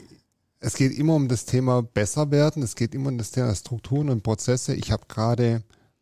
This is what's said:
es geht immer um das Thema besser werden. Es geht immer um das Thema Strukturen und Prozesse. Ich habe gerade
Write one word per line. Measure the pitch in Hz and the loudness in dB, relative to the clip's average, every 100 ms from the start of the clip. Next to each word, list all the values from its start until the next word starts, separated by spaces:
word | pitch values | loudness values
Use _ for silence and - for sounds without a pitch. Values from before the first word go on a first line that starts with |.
| - - _ _ _ _ | -20 -20 _ _ _ _
es | 123 - | -6 0
geht | 135 | 0
immer | - 156 156 | 2 2 2
um | 131 | 2
das | 123 - | -2 0
Thema | 127 127 123 | 0 2 2
besser | 113 - 104 151 147 | 0 -2 -2 0 2
werden. | 143 151 160 | 4 4 2
Es | 120 - | -6 -2
geht | 117 123 | -4 -2
immer | 139 | -4
um | 120 | -4
das | 104 | -4
Thema | 127 120 | -2 0
Strukturen | 98 - 117 - 139 151 | -2 -6 -10 -2 -2 0
und | 117 | 0
Prozesse. | 110 110 - 127 - - | 0 0 0 0 -2 -4
Ich | 110 | -2
habe | 110 - | -4 -4
gerade | - 113 120 120 113 - _ _ _ | -2 0 2 2 0 -4 _ _ _